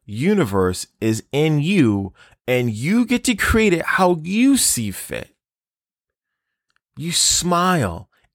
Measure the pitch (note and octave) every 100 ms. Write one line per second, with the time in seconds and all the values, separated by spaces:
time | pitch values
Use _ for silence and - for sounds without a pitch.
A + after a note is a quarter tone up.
0 | - G#2 E3 G#3 B2 F#2+ F#2 F2+ - -
1 | A2 A2 - C#3 D#3 D3+ D3+ G3+ A#2 G2+
2 | G2 - - _ - B2 B2 G#2+ C#3+ A3+
3 | A#3+ B3 - G#3+ - A3+ G#3+ E3 - -
4 | F#3 F3 D#3+ G#3 C4+ C4+ - - G#2 F#2
5 | - A#1 - _ _ _ _ _ _ _
6 | _ _ _ _ _ _ _ _ _ -
7 | E3 - - - F3 F3 F3+ F3 G2+ E2
8 | - _ _